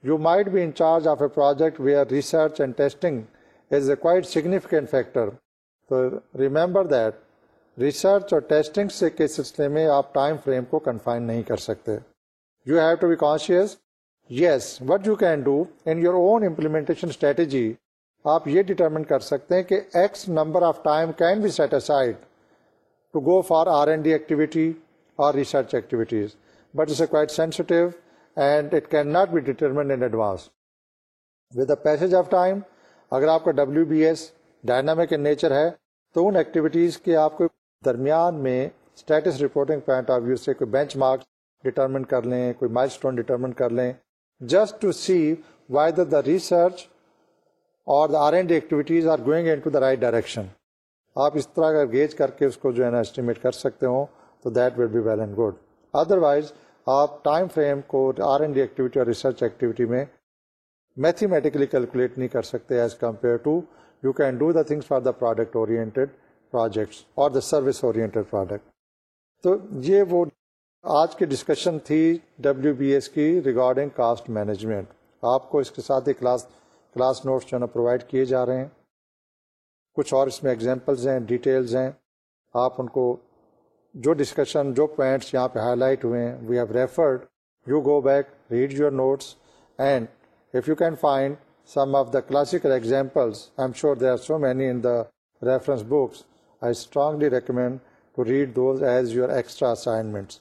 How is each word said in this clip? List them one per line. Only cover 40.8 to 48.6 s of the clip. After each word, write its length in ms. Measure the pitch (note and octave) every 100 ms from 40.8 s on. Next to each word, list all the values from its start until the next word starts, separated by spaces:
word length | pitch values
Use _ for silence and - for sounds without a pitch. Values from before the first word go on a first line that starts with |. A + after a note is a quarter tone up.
| D3 C#3
مارک 240 | C3+ C3 - _ _ _
ڈٹرمن 400 | C3 B2+ C3+ C3+
کر 180 | B2+ B2+
لیں، 300 | A#2 B2 B2 A#2+
کوئی 120 | A#2+
مائلسٹون 420 | A#2 C3 C3 C3+ B2
ڈٹرمن 360 | A2+ B2 B2+
کر 180 | A#2+ B2
لیں، 220 | A#2+ B2 B2+ _ _ _ _
just 400 | B2 F3 G#3 -
to 120 | G3+
see 440 | - - F#3 D3+ D#3+ - _ _ C3+
whether 280 | D#3 D#3+ E3+
the 100 | C#3+ C3
research 560 | F3+ - F3 F3 F3+ - _ _ _ _ _ _ _ _ _ -
or 220 | C#3 D#3
the 120 | D3+
R 140 | D3
and 140 | E3+ F#3
D 80 |
activities 500 | E3